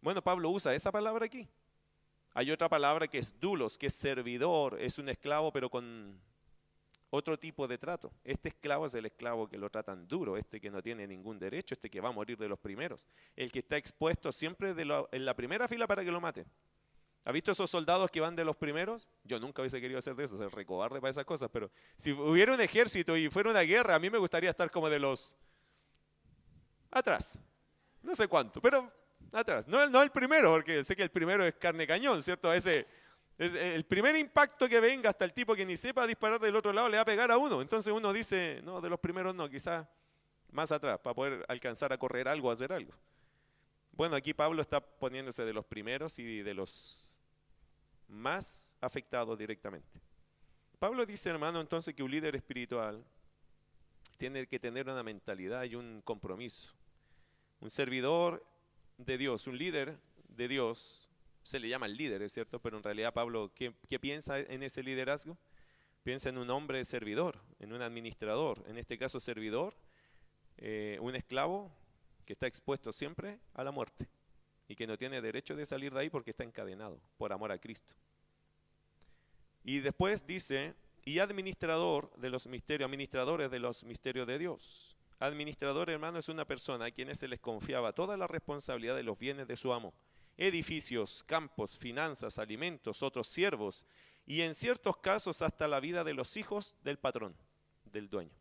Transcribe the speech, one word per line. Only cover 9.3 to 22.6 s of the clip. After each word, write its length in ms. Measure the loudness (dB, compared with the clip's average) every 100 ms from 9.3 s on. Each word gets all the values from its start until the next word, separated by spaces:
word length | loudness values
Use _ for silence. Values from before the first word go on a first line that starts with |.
| -2 -4
que 80 | -4
lo 140 | -6
tratan 360 | -4 -6 -10 -6
duro, 300 | -4 -2 -2
este 240 | -4 -10
que 100 | -8
no 120 | -8
tiene 240 | -8 -8 -10
ningún 320 | -10 -12 -8
derecho, 360 | -6 -6 -6
este 160 | -8 -8
que 100 | -6
va 100 | -4
a 20 |
morir 240 | -4 -6 -6
de 100 | -6
los 120 | -6
primeros, 500 | -8 -8 -8 -10 -18 _ -20
el 160 | -8 -6
que 100 | -6
está 180 | -4 -4
expuesto 520 | -4 -2 0 0 -2
siempre 420 | -2 -4 -4 -4
de 100 | -4
lo, 240 | 0 0 -2
en 120 | -4
la 100 | -2
primera 320 | -2 -2 -2 -2
fila 200 | 0 0
para 180 | 0
que 80 | 0
lo 80 | -2
maten. 260 | -4 -6 -12 _ _ _ _ _ _ _
¿Ha 80 | -4
visto 180 | -2 0
esos 180 | 2 2
soldados 400 | 0 4 4 4
que 120 | 2
van 160 | -2 0
de 80 |
los 100 | -2
primeros? 540 | 0 -2 -2 -2 -4 -10 _
Yo 160 | -8 -6
nunca 220 | -6 -4
hubiese 180 | -4 -4
querido 180 | -4 -4
hacer 160 | -4
de 100 | -4
eso, 140 | -6 -6
ser 120 | -8
recobarde 480 | -8 -6 -2 -2 -2
para 100 | -4
esas 140 | -4
cosas, 240 | -4 -4 -2
pero 200 | -4 -6 _ -20 -6
si 160 | -2
hubiera 400 | 0 6 8 8
un 80 | 8